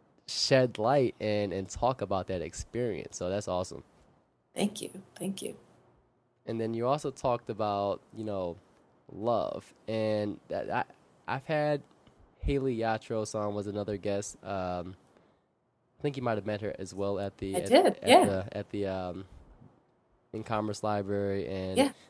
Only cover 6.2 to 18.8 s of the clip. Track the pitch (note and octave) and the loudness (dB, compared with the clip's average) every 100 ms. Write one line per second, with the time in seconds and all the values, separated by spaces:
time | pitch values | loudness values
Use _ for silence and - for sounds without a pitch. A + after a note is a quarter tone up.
6.2 | _ _ - A2+ A2+ A2+ A#2+ D3 D3+ B2+ | _ _ -6 -4 -2 0 0 0 -2 -2
7.2 | C3 A#2+ - G#2 G#2 G2+ G2+ F#2+ - G#2+ | 0 0 -2 -2 0 0 0 -2 -6 -8
8.2 | G#2+ G2 F2+ E2+ - _ _ _ - F2 | -4 -2 -4 -6 -14 _ _ _ -16 -4
9.2 | A2 A2+ A#1+ - - - - A2 G#2+ G#2+ | 0 2 0 -4 -10 -12 -4 0 2 2
10.2 | G#2 F2 - F2+ G#1 G#2 - - _ _ | 0 -4 -6 -4 -2 -2 -4 -10 _ _
11.2 | - C3 - D3+ D3+ D3 - - - - | -6 -6 -2 0 2 0 -4 -20 -20 -20
12.2 | - _ - C#3 C3 A#2 A2+ A2 - A2+ | -20 _ 0 2 2 2 0 0 -2 -2
13.2 | G#2+ A2 G#2 G#2 G#2 G2+ G2+ G2+ G#2 G2+ | -2 -2 -2 -2 -2 -4 -2 -2 0 -2
14.2 | G#2 - F#2 G2 F#2 F2+ F2 F#2 _ - | -2 -10 -6 -4 -2 -4 -6 -12 _ -20
15.2 | _ _ _ _ _ _ _ _ D3 C#3+ | _ _ _ _ _ _ _ _ -4 0
16.2 | B2 G#2+ G2 G#2 G#2 - F#2+ F#2+ G2 G2 | 0 0 0 -2 -4 -6 -8 -2 0 0
17.2 | G2+ - G2 G2 E3+ C4 F#4 - - D#4 | -2 -4 -4 -2 6 6 6 4 6 8
18.2 | E4 F#2+ F#2+ G#2 G2+ G#2 | 8 2 -2 -6 -4 -2